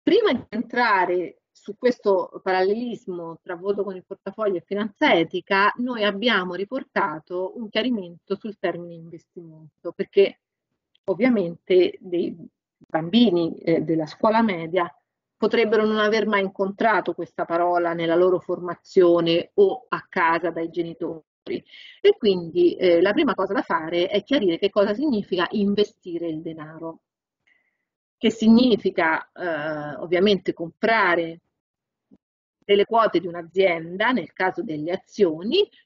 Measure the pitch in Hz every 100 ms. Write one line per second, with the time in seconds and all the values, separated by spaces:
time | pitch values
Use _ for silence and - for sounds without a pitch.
0 | - 392 440 254 - 214 - 240 247 190
1 | 214 180 165 - _ _ - 202 247 240
2 | 208 190 - - 190 185 190 220 240 196
3 | - 175 165 165 - 175 190 202 196 185
4 | _ 190 - 196 214 175 _ 202 214 _
5 | 294 185 165 180 _ 196 202 - 247 233
6 | 208 196 240 208 185 175 202 262 - 202
7 | 151 156 _ 180 185 240 214 220 240 226
8 | 175 170 _ 196 220 202 180 170 175 170
9 | 165 160 _ - 165 156 160 _ 175 -
10 | 190 - 190 - _ _ _ _ _ _
11 | - 180 254 226 170 170 - 185 175 -
12 | 185 175 - 165 - _ _ _ - 160
13 | 165 220 233 175 165 - - 160 160 160
14 | 156 - 226 220 226 175 165 180 175 _
15 | _ _ _ _ 214 233 226 214 214 214
16 | 208 220 208 202 196 - 196 202 226 185
17 | 170 170 165 - 170 170 175 175 170 170
18 | 165 170 185 180 - 175 175 170 - 190
19 | 175 170 165 170 - - 190 - - 165
20 | - 190 165 165 170 165 165 175 165 165
21 | 165 160 _ _ - - _ - - -
22 | 403 - 214 185 170 170 175 - 185 170
23 | 190 294 285 202 190 214 - 165 160 175
24 | 180 202 - 277 190 165 196 214 202 208
25 | 311 214 - 185 170 226 202 202 208 _
26 | 185 165 170 156 165 160 151 160 165 160
27 | _ _ _ _ _ _ _ _ _ _
28 | _ _ 226 220 220 226 254 202 190 185
29 | 165 160 - - 175 156 156 151 147 139
30 | 156 175 202 190 - - 170 _ 220 226
31 | 190 170 165 165 _ _ _ _ _ _
32 | _ _ _ _ _ _ - 202 202 226
33 | 214 175 175 170 165 180 190 165 165 185
34 | 220 247 156 - 185 185 165 151 156 180
35 | _ - 185 156 196 349 415 _